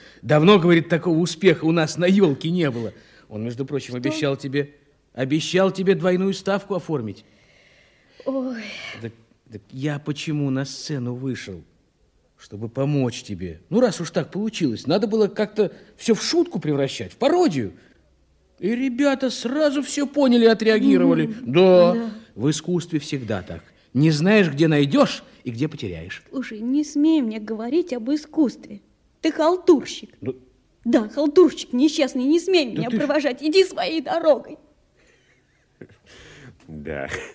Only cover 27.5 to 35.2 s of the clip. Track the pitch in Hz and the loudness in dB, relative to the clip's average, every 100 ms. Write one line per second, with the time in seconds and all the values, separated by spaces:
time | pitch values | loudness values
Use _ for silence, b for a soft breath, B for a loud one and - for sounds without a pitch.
27.5 | 220 233 311 359 240 226 294 - - 254 | -8 -2 -2 -2 -4 -4 -4 -4 0 0
28.5 | - - 202 _ _ _ _ 311 302 311 | 0 -18 -20 _ _ _ _ -4 0 0
29.5 | 359 359 285 - - - - 135 - _ | 2 4 4 4 -14 -16 -12 -12 -12 _
30.5 | _ _ _ 233 233 214 - 302 330 320 | _ _ _ 0 0 0 -2 2 6 4
31.5 | - - 247 302 311 262 262 262 339 349 | 2 -6 0 0 2 -2 0 0 0 2
32.5 | 359 262 156 160 220 294 294 277 254 302 | 0 0 -4 -4 -2 0 0 -2 -4 0
33.5 | 370 370 - - 320 262 330 330 254 - | 2 2 0 -4 -4 -4 -2 2 2 0
34.5 | 302 _ _ _ _ _ _ | -20 _ _ _ _ _ _